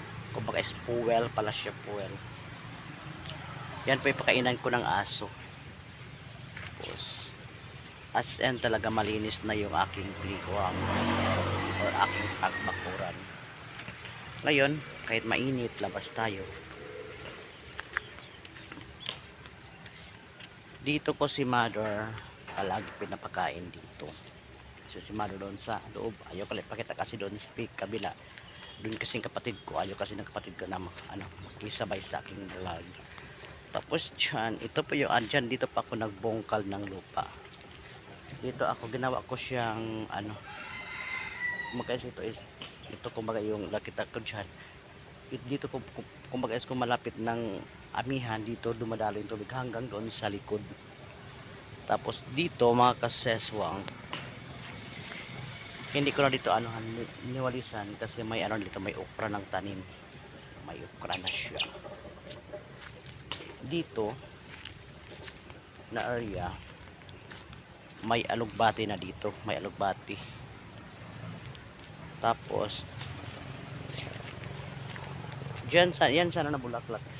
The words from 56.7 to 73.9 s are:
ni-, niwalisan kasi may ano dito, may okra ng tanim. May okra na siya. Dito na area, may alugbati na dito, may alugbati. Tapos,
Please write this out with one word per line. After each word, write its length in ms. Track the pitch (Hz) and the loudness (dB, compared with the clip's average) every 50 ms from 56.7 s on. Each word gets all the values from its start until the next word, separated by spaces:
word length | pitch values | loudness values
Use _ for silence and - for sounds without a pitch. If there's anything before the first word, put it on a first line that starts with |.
| 113 113 113 113 113 117 | -2 -4 -4 -4 -4 -4
ni-, 400 | 117 - - - - 123 127 131 | -4 -6 -6 -6 -6 -4 0 2
niwalisan 480 | 131 127 123 127 123 - - 110 101 101 104 - 113 | 2 2 2 0 -4 -4 -4 -4 -4 -4 -4 -4 -4
kasi 240 | 110 - 117 113 | -4 -2 -4 -2
may 160 | 110 113 113 85 | 0 2 2 2
ano 160 | 104 107 110 | 2 2 0
dito, 240 | 98 92 - 101 95 | 0 -2 -4 -2 -2
may 160 | 101 - - | -2 -2 -2
okra 320 | 95 - - - 110 107 | -6 -6 -2 0 0 2
ng 160 | 104 101 98 | 2 0 -2
tanim. 320 | 92 - 92 92 98 98 95 92 - - - - - - - - - - - - - - - - | 0 0 0 0 0 -4 -6 -8 -10 -12 -14 -14 -14 -14 -14 -14 -14 -14 -14 -14 -14 -14 -12 -10
May 160 | 78 82 65 - | -10 -8 -8 -8
okra 320 | - - - - 85 90 95 92 | -10 -10 -8 -4 -4 -2 -2 0
na 80 | 90 | 0
siya. 320 | - - - - 78 - - - - - - - - - - - - - - - - - - - - 202 - - - - - - - - - - - - - - - - - - - - | 0 0 -2 -2 -2 -2 -4 -4 -4 -10 -10 -10 -12 -10 -12 -12 -14 -12 -12 -12 -12 -12 -10 -10 -10 -10 -10 -12 -14 -14 -12 -12 -12 -12 -12 -12 -14 -12 -8 -8 -8 -8 -8 -10 -10 -10
Dito 560 | - 127 160 170 156 - - 113 107 104 123 131 - - - - - - - - - - - - - - - - - - - - - - - - - - - - - - - - - - 160 | -6 -2 0 0 0 0 0 0 0 0 0 -4 -8 -12 -14 -14 -14 -12 -12 -10 -10 -10 -12 -12 -14 -14 -14 -14 -14 -14 -12 -10 -8 -10 -10 -10 -14 -14 -14 -16 -16 -16 -16 -16 -12 -4 -2
na 240 | 135 - 120 123 | 0 2 2 2
area, 320 | 120 120 104 95 90 87 90 92 - - - - - - - - - - - - - - - - - - - - - - - - - - - - - - 110 | 0 0 -2 -2 -2 -2 -2 -2 -6 -8 -12 -12 -12 -14 -14 -14 -14 -14 -14 -14 -14 -12 -12 -12 -12 -12 -14 -14 -16 -16 -16 -16 -16 -14 -14 -8 -4 4 6
may 160 | 117 120 - | 6 6 6
alugbati 640 | - 101 117 117 107 - 98 117 110 107 - 110 104 | 4 4 2 2 0 4 8 8 8 8 6 2 2
na 80 | 104 | 2
dito, 400 | 87 90 92 - - - 104 - - - | 0 -2 -4 -4 -2 -2 -2 -2 -2 -2
may 160 | 107 85 71 | 0 0 0
alugbati. 560 | 90 101 - - 101 98 92 - - - 104 98 - - - - - - - - - - - - - - - - - - - - - - - - - - - - - - - - - - - - - - - - - | 0 -2 0 2 4 4 4 2 -2 -6 -6 -6 -6 -8 -10 -12 -12 -12 -12 -14 -14 -14 -14 -14 -14 -14 -14 -12 -12 -12 -10 -10 -8 -8 -8 -8 -8 -10 -10 -10 -12 -14 -14 -14 -14 -14 -14 -14 -12 -12 -6 2 4
Tapos, 640 | 113 117 - - - 104 104 101 104 - - - - - - - - - - - - - - - - - - - - - - - - | 4 4 4 2 0 2 2 2 2 2 -2 -2 -4 -6 -6 -6 -6 -6 -6 -6 -6 -6 -6 -6 -8 -8 -10 -8 -8 -8 -8 -6 -4